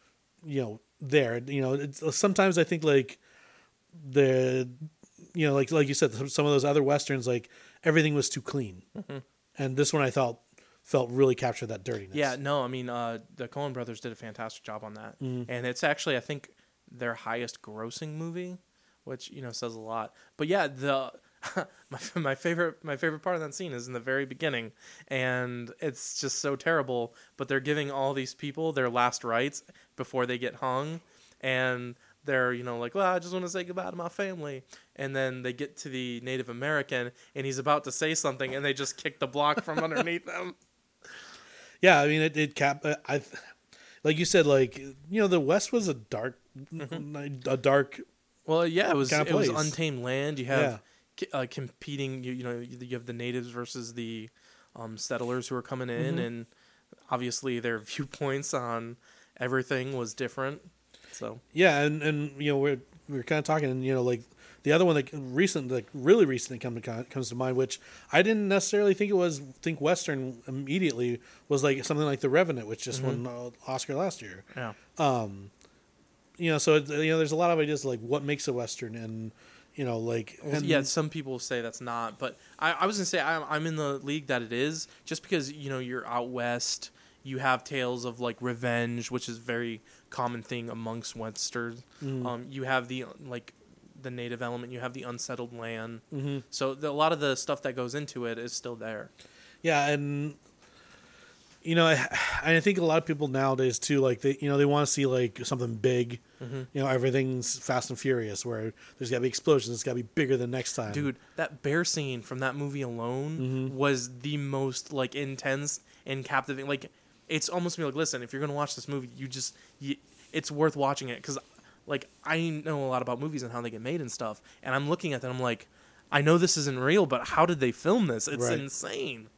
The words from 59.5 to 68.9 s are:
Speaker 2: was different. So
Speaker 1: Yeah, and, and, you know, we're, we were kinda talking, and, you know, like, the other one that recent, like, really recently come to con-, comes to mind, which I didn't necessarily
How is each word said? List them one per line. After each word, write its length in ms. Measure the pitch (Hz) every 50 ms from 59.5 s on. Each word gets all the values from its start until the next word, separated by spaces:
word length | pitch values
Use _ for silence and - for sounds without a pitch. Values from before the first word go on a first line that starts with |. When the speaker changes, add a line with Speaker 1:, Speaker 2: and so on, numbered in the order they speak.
| 131 131 127 - 143 127 127 135 135
Speaker 2:
was 160 | 127 120 110 -
different. 480 | - 135 160 - 139 131 135 147 - - - - _ _ _ - - - - -
So 260 | - 117 110 110 123 - _
Speaker 1:
Yeah, 300 | - 156 185 180 147 143
and, 220 | 147 147 151 156 147
and, 360 | 156 151 147 147 143 139 135
you 100 | 147 147
know, 80 | 143 139
we're, 220 | 139 147 139 123 - - - - _ -
we 80 | 143
were 60 | 131 117
kinda 180 | - 156 151
talking, 300 | 143 - 156 156 147 131
and, 120 | 127 131 127
you 100 | 131 135
know, 100 | 127 123
like, 180 | 123 123 117 120 - _ - - - - - -
the 100 | 143 147
other 120 | 170 185
one 80 | 175 156
that 140 | 147 131 -
recent, 600 | - 147 135 127 123 147 196 185 - 160 131 123
like, 160 | 131 120 110 -
really 320 | - 143 123 151 208 233 185
recently 360 | 135 131 113 - - 127 113
come 160 | - 127 117
to 60 | 117
con-, 240 | - 123 113 117 123
comes 240 | - - 135 127 107
to 60 | 120
mind, 220 | 123 131 131 127
which 220 | 127 131 127 - - - - - - - -
I 100 | - 160
didn't 260 | 185 220 226 214 208
necessarily 460 | 196 196 196 190 - - 208 208 202